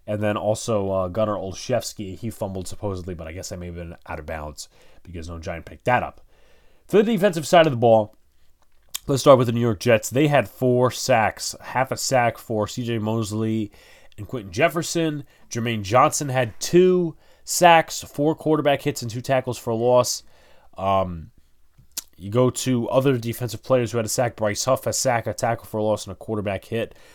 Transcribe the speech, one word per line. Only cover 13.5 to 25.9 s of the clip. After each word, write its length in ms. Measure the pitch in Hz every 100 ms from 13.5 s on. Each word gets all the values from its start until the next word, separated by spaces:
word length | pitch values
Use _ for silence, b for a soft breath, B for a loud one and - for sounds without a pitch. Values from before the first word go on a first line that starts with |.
| 110 104 b b b b -
and 100 | 101
Quentin 240 | 127 95
Jefferson. 760 | 90 165 160 160 170 160 147 131 b b
Jermaine 340 | 123 117 110
Johnson 460 | 98 120 147 - 147
had 300 | 127 123 -
two 560 | - 175 185 180 170 b b b
sacks, 580 | - - 175 165 - -
four 340 | - - 147 151
quarterback 480 | 156 156 143 139
hits, 180 | 147 131
and 80 | 120
two 120 | 117
tackles 360 | 120 131 123 120
for 140 | -
a 40 | 113
loss. 460 | 120 123 123 - b b b b b -
Um, 540 | 95 98 92 85 76 - _ _ _ _ - - - -
you 140 | 95
go 200 | 113 127
to 380 | - - 127 117
other 280 | 135 135 127
defensive 460 | 113 113 123 107
players 280 | - 131 117
who 60 | 117
had 80 | 107
a 40 |
sack. 260 | - 123 -
Bryce 300 | 107 104 -
Huff, 200 | 135 -
a 80 |
sack, 320 | 104 131 120 113
a 80 |
tackle 320 | 104 120 117 -
for 140 | 110
a 40 |
loss, 220 | 107